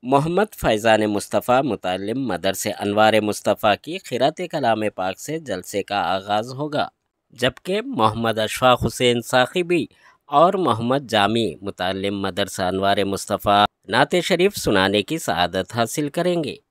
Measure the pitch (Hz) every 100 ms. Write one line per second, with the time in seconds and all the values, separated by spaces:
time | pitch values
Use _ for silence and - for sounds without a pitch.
0 | 123 139 156 180 214 - - 110 113 110
1 | 107 101 - 107 - 123 139 98 90 92
2 | 98 120 135 90 90 95 107 - 101 104
3 | 107 110 107 101 - 101 110 101 - 98
4 | - 120 131 156 180 160 127 110 107 -
5 | 92 95 - 160 151 92 87 101 95 101
6 | 85 95 98 104 117 127 147 143 98 _
7 | _ _ _ - 127 - - 196 247 233
8 | 110 107 117 110 107 - 127 123 120 -
9 | 127 120 113 127 127 185 170 175 120 _
10 | _ _ _ 143 170 190 170 113 117 135
11 | 131 107 101 117 110 76 98 - 90 95
12 | 98 101 98 90 98 - 92 95 98 101
13 | 98 98 - 101 - 101 104 _ - 107
14 | 143 180 165 175 185 - - 104 95 101
15 | 101 160 - 85 87 92 92 120 117 -
16 | 147 156 175 175 135 - _